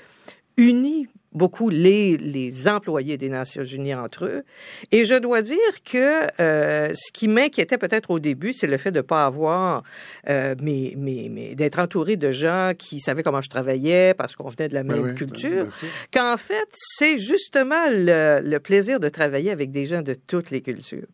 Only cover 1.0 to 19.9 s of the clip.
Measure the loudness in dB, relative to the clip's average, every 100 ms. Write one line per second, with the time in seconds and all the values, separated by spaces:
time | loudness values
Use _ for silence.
1 | -4 _ _ 0 0 2 0 6 6 6
2 | 4 2 -2 -6 -6 -2 0 0 -2 -4
3 | -4 -4 -4 -6 -6 -8 -10 -6 -6 -6
4 | -8 -8 -6 -6 -10 -18 -20 -20 2 4
5 | 4 2 2 0 0 2 2 0 -4 0
6 | 2 2 0 0 2 2 2 0 -2 -4
7 | -8 -2 2 2 2 0 -2 -2 0 -2
8 | -2 -2 -2 -2 -4 -4 -2 -2 -2 -2
9 | 0 2 2 2 0 0 0 -4 -8 -18
10 | -20 -8 -2 0 -2 -2 -4 -2 -4 -6
11 | -6 -6 -8 -10 -10 -2 0 0 -2 -2
12 | 0 0 0 0 0 0 -2 -4 -10 -8
13 | -4 -2 -2 -2 -4 -4 -2 -2 2 4
14 | 4 2 -4 -10 -12 -8 -4 -4 -2 -2
15 | -2 -4 -8 -6 -4 -2 -4 -8 -12 -12
16 | -2 0 0 -2 -2 -4 -4 -6 -6 0
17 | 2 2 0 -2 0 0 2 2 2 4
18 | 4 6 6 4 2 -2 2 2 4 0
19 | -2 0 0 0 -2 -2 -4 -4 -4